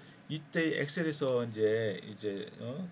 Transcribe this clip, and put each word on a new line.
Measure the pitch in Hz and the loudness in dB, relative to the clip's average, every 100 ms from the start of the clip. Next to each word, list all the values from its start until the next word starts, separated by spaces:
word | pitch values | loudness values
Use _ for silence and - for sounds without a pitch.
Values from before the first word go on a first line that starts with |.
| - - - | -20 -18 -8
이때 | 156 - 175 160 - | -8 -2 0 2 2
엑셀에서 | 143 180 160 147 135 123 117 | 0 0 0 0 2 2 2
이제, | 110 107 110 110 92 - | 2 4 4 2 -2 -8
이제, | 98 104 98 - - | -6 -4 -4 -6 -8
어, | 117 143 180 | -8 -6 -8